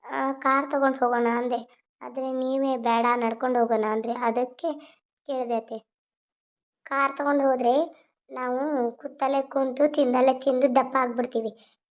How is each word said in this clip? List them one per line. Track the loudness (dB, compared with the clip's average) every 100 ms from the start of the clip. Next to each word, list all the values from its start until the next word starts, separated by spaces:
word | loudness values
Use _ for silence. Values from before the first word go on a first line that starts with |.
| -8
ಆ, | -4 -4
ಕಾರ್ | -2 0 2 0
ತಗೊಂಡು | 0 2 2
ಹೋಗೋಣ | 0 2 0 0
ಅಂದೆ, | -2 -4 -6 _ _ -18
ಆದ್ರೆ | -12 -8 -6
ನೀವೇ | -4 -2 0 0 0
ಬೇಡ | 0 2 2 2
ನಡ್ಕೊಂಡು | 0 -2 0 2
ಹೋಗೋಣ | 2 2
ಅಂದ್ರೆ | 0 -2 -4
ಅದಕ್ಕೆ | -2 -2 -2 -4 -4 -6 -6 -12 _ _ _ -8
ಕೇಳಿದೆ | -6 -4 -4
ಅತ್ತೆ. | -6 -14 _ _ _ _ _ _ _ _ _ _
ಕಾರ್ | -4 0 0 0
ತಗೊಂಡು | 0 2
ಹೋದ್ರೆ | 2 2 4 2 0 -6 _ _ -14
ನಾವು | -8 -4 -2 -2 0 -2
ಕುತ್ತಲ್ಲೇ | -4 -12 -4 -2 0
ಕುಂತು | -2 -2 -2 2 2
ತಿಂದಲ್ಲೇ | 2 2 4 4
ತಿಂದು | 2 0 2 4 4
ದಪ್ಪ | 2 0
ಆಗ್ಬಿಡ್ತೀವಿ. | -2 -2 -4 -4 -6 -10 -20 _ _